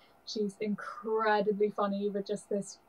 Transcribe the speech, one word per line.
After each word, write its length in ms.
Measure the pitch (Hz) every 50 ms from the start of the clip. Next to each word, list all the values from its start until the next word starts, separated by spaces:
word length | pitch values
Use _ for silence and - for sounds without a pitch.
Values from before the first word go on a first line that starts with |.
| - - - - -
she's 300 | - - 220 208 202 - -
incredibly 1120 | 214 214 202 - - - - - - 220 220 220 220 214 208 208 202 214 208 196 208 208
funny 400 | - - 208 202 196 196 202 208
with 160 | 196 202 196
just 240 | - 208 196 - -
this 300 | 208 202 196 - - - _